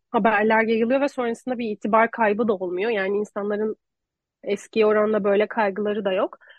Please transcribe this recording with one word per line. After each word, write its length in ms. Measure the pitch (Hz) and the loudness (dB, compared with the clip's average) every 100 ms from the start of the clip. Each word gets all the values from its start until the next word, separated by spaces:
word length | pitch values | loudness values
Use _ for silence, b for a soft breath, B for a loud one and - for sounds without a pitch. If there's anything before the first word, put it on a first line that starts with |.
| _ | _
haberler 520 | 240 214 208 220 220 | 0 2 2 2 2
yayılıyor 380 | 220 226 233 269 | 2 0 2 0
ve 80 | 277 | 0
sonrasında 500 | - 240 233 - 247 | -2 -6 -6 -6 -6
bir 120 | 233 | -6
itibar 400 | 208 214 220 226 | -6 0 2 2
kaybı 380 | - 214 208 226 | 2 0 2 0
da 40 | |
olmuyor. 380 | 190 185 180 220 | -2 -2 -4 -2
Yani 260 | 214 190 202 | -2 -2 -2
insanların 600 | 208 214 202 208 220 - _ _ _ _ _ _ | -4 -6 -6 -4 -4 -6 _ _ _ _ _ _
eskiye 440 | - 202 - 226 214 | -6 -6 -4 2 4
oranla 380 | 214 214 214 | 4 2 0
böyle 220 | 202 196 208 | 2 2 0
kaygıları 580 | 240 208 196 208 208 | 0 -2 0 -4 -2
da 80 | 202 | -2
yok. 260 | 185 294 - b | -2 -2 -6 b